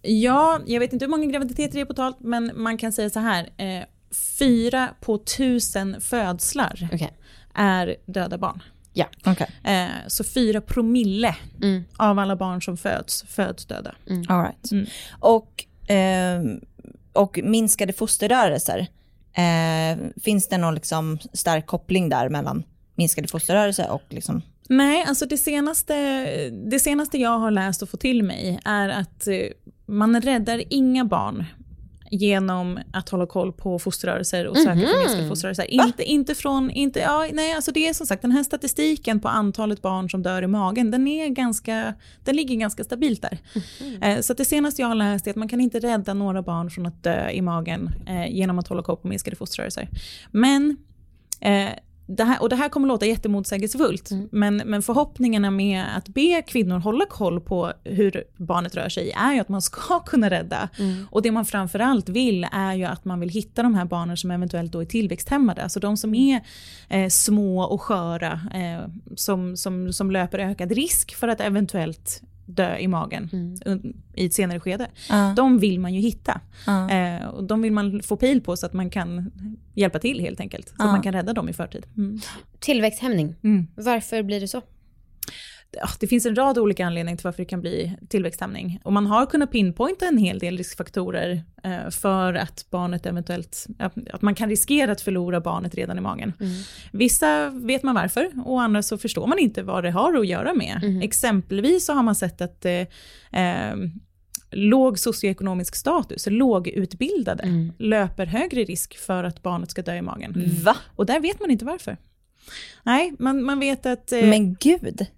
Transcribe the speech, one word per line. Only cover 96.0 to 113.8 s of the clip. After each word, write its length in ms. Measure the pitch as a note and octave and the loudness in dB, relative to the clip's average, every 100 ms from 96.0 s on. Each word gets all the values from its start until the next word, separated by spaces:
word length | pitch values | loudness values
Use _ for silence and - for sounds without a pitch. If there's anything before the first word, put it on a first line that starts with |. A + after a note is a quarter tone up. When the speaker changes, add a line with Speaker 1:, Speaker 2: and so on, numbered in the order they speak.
Speaker 1:
magen. 320 | F#3+ - G#3 E3+ | -4 -4 -6 -4
Speaker 2:
Mm. 120 | F#3+ F3+ G3 - - | -6 -6 -10 -16 -12
Speaker 1:
Vissa 580 | G3+ B3 - D#4 D4+ D4 | 2 4 4 4 2 0
vet 320 | C4 A#3 C4 | -4 -2 0
man 120 | C4+ | 2
varför 360 | A3+ F3+ - F4+ C4+ | 0 0 0 -2 -4
och 180 | B3 B3+ | -2 0
andra 200 | A#3 G#3 | 2 2
så 160 | G3+ G#3 | 0 -4
förstår 280 | A3 - A3 | -4 -2 0
man 120 | F#4 | 4
inte 240 | B3+ G#3+ | 2 2
vad 220 | F#3+ F#3 | -4 -2
det 60 | F3 | 0
har 240 | F3 D4 D#4 | 2 2 2
att 60 | G3 | 2
göra 280 | F3 - | 0 0
med. 260 | E4+ - - | 0 -2 -2
Speaker 2:
Mm. 200 | G#3 F#3 | 0 0
Speaker 1:
Exempelvis 800 | G3+ - A#3+ G3 - G3 B3 F4+ F4 | 0 0 2 2 0 0 2 2 2
så 60 | |
har 100 | C#4+ | 2
man 120 | A#3 | 2
sett 260 | G3+ F#3 - | 2 -2 -4
att, 240 | F3 - | -8 -4
eh, 160 | F3+ F3 F3+ - - - - - | -2 -2 -4 -10 -20 -20 -6 0
eh, 340 | F3+ F3 G#2 G#2 F3+ E3 _ _ _ - _ | 0 0 -4 -4 -6 -8 _ _ _ -16 _
låg 480 | G3 G#3 C4 C4 G3 | 2 6 8 6 4
socioekonomisk 760 | A#3+ A3+ G3+ F#3+ F#3+ F3+ F3+ | -2 0 -2 -2 -4 -4 -4
status, 520 | - - E4+ - - - | -4 0 0 0 -6 0
lågutbildade, 1120 | G#3+ C4+ G3 F3 - F#3 F#3 C#4 G4 G#3 F3+ | 4 4 4 0 -2 -4 -2 -2 0 0 -2
Speaker 2:
Mm. 300 | F#3 E3+ E3 E3 | 0 0 0 -2
Speaker 1:
löper 480 | A3 G#3+ F#3 - F3+ | 0 2 0 -2 -4
högre 380 | G#3+ F4 B3 | -2 -2 -2
risk 320 | G3+ E3+ - - | -2 -4 -8 -10
för 260 | - F#3 | -4 -2
att 180 | F3 E3 | -2 -4
barnet 280 | F3+ F3 E3+ | -4 -4 -4
ska 120 | - | -6
dö 120 | E3+ | -6
i 80 | F3 | -6
magen. 320 | F3 - - | -8 -8 -6
Speaker 3:
Mm. 280 | F3 F3+ E3 | 0 0 4
Va? 140 | E3+ A3+ - - | 4 2 -2 -2
Speaker 1:
Och 100 | G3+ | 0
där 140 | D4 | 2
vet 200 | D#4 G4+ | 0 -2
man 100 | G4 | 0
inte 140 | A3+ | 0
varför. 320 | A3+ F4 - F3 _ _ _ _ - - - - | 0 -8 -10 -12 _ _ _ _ -20 -18 -18 -8
Nej, 300 | - B3+ F4 C#4+ | 2 2 2 -2
man, 240 | B3+ C4+ | 0 0
man 180 | B3+ C#4 | 0 0
vet 260 | C#4 C4 | 0 0